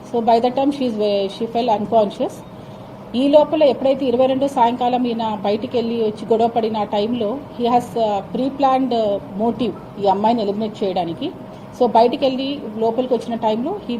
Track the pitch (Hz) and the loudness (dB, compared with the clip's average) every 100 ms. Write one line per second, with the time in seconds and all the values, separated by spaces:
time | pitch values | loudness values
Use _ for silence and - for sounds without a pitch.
0 | - 240 226 233 247 254 277 285 254 214 | -6 0 4 4 4 2 0 0 -2 0
1 | 208 202 196 - 226 233 240 208 202 226 | 0 0 -2 -4 -4 -2 0 0 2 2
2 | 202 - 330 - - - - - - - | 2 0 -6 -6 -16 -18 -16 -16 -16 -16
3 | - 233 277 302 294 320 285 - 269 269 | -6 0 4 6 4 4 4 4 0 0
4 | 269 240 262 262 277 262 233 247 247 247 | 0 2 2 2 0 2 2 2 0 0
5 | 247 226 220 208 202 208 247 247 226 233 | -2 -2 -4 -2 -2 -2 -2 -2 -2 -2
6 | 214 214 214 226 233 233 220 220 208 214 | -2 -2 0 2 2 2 0 -2 -2 -2
7 | 208 247 202 269 - - 233 247 240 233 | 0 -2 -2 -4 -8 -2 2 2 0 0
8 | 214 202 196 240 262 277 269 262 262 233 | 0 0 -4 -2 -2 2 2 4 2 2
9 | 208 202 - 196 233 233 233 - - - | 0 -2 -4 -2 -2 0 -2 -4 -12 -2
10 | 196 196 214 240 202 202 220 - 196 185 | 0 4 2 2 0 -2 -4 -2 -2 0
11 | 170 160 302 - - - - - 240 226 | -2 -4 -8 -8 -14 -16 -12 0 4 6
12 | 240 285 262 254 269 285 220 214 226 233 | 6 4 0 0 -4 -6 -8 -2 0 0
13 | 254 233 233 226 220 220 285 403 - | 0 -2 -2 -2 0 0 -2 -6 -6